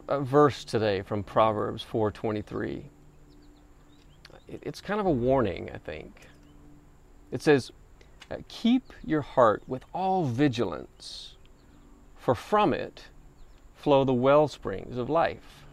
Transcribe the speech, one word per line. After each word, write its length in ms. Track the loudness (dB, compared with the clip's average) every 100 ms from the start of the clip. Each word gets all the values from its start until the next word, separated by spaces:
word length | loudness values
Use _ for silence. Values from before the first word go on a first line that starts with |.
| -6
uh, 120 | -4
verse 440 | 2 4 4 2
today 380 | -4 -2 0 -2
from 200 | -4 -6
Proverbs 600 | -2 2 2 2 -4 -6
four 280 | -6 -2 -2
twenty-three, 720 | -2 -6 -6 -6 -8 -8 -8 -14 -20 -20 -20 -20 -20 -20 -20 -20 -20 -20 -20 -20 -20 -20 -20 -18
it, 140 | -14
it's 180 | -12 -12
kind 200 | -6 -2
of 60 | 0
a 40 |
warning, 600 | 2 2 2 0 -4 -10
I 40 | -12
think. 500 | -12 -14 -14 -20 -20 -20 -20 -20 -20 -20 -20 -20 -20 -20 -12
It 120 | -2
says, 300 | 4 4 2 -12 -20 -20 -20 -20 -14
uh, 60 | -14 -14
"Keep 440 | -2 2 2 0 -14
your 160 | -4 -4
heart 420 | 0 4 4 4 -2
with 180 | -10 -8
all 320 | -6 -2 0
vigilance, 1120 | 0 2 2 2 -2 -4 -12 -18 -18 -16 -18 -20 -20 -20 -20 -20 -20 -20 -20 -4
for 180 | -2
from 380 | -2 0 2 2
it 320 | 0 -4 -12 -20 -20 -20 -20 -20 -20 -20 -6
flow 280 | 2 4
the 100 | 4
well 340 | 4 4 6 4
springs 480 | -2 -10 -8 -8 -8
of 140 | -2
life." 540 | 0 0 -4 -14 -20 -20